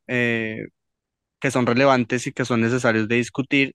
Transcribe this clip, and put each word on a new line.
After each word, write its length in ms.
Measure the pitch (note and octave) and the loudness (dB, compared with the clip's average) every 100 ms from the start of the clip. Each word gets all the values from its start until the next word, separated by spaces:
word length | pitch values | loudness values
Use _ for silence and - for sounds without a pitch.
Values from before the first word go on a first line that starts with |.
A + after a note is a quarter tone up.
| - | -6
eh, 580 | B2 A#2+ A2+ A2 A2+ - _ _ _ _ _ _ _ | -2 0 -2 -4 -8 -12 _ _ _ _ _ _ _
que 100 | C#3 | -2
son 140 | C3 | 0
relevantes 600 | A#2+ A#2+ C#3 C3 A#2 B2+ C#3+ | 0 4 4 4 2 -4 -4
y 60 | |
que 120 | - | -6
son 160 | B2+ A#2+ | -2 0
necesarios 480 | A2+ B2+ B2 A2 G#2+ | 0 0 0 0 0
de 80 | A#2 | 0
discutir 580 | A#2 - C3+ C#3+ C3+ | -2 -4 -2 0 0